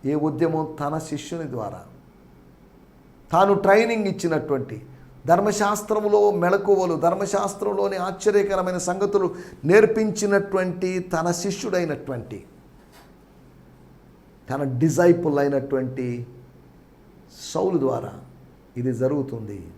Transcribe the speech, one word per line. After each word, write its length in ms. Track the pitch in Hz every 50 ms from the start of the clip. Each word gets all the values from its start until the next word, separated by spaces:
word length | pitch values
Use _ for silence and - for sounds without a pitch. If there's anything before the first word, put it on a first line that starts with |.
| -
ఈ 100 | 135 147
ఉద్యమం 600 | 151 151 156 143 123 165 165 160 156 156 156 - -
తన 180 | 143 143 156 160
శిష్యుని 520 | 160 - 151 139 - - 170 170 160 143
ద్వారా, 320 | 123 120 107 98 92 90 - - - - - - - - - - - - - - - _ - - _ - - - _ - _ - - - - -
తాను 220 | 160 170 196 202 202
ట్రైనింగ్ 520 | 196 - 190 196 214 233 226 233 220 208
ఇచ్చినటువంటి, 800 | 190 175 - - 170 160 151 151 - 143 - - - - - - - - - - - - - -
ధర్మశాస్త్రములో 1040 | - 170 180 202 214 196 208 208 202 208 196 - - 220 214 208 208 208 208 208 208
మెళకువలు, 640 | 202 180 170 175 190 202 196 202 202 196 185 175 165
ధర్మశాస్త్రంలోని 1000 | 151 165 170 180 196 202 185 202 196 208 190 196 - 208 208 202 196 196 196 196
ఆశ్చర్యకరమైన 840 | 185 180 190 190 185 - 214 202 202 196 202 196 190 185 185 180 180
సంగతులు 560 | 175 180 180 190 202 202 202 196 180 175 - - - - - - -
నేర్పించినటువంటి 1400 | 151 185 214 214 214 220 220 220 214 - - 208 202 202 196 196 202 190 190 185 185 165 180 185 185 185 185
తన 300 | 180 - - 160 165 175
శిష్యుడైనటువంటి, 1160 | 175 175 - 202 180 - - 220 185 180 170 160 143 - - - 131 117 101 - 107 98 - - - - - - - - - - - - - - - _ - _ - - - - - - - - - - - - - - - - - - - - - - - -
తన 120 | 131 139
డిసైపుల్ 760 | 143 135 123 120 151 160 131 143 175 180 170 175 175 156 143 143
అయినటువంటి 880 | 143 143 143 135 127 - 139 131 131 123 131 135 127 123 120 120 120 - - - - - - - - - - - _ - - _ - - - - - - - - - - -
సౌలు 240 | 156 - 190 185 160
ద్వారా 340 | 135 131 - 113 110 104 - - - - - - - - - - - - _
ఇది 160 | 120 120 131
జరుగుతుంది. 800 | 123 113 127 131 147 147 131 135 120 113 110 101 101 98 85 82 82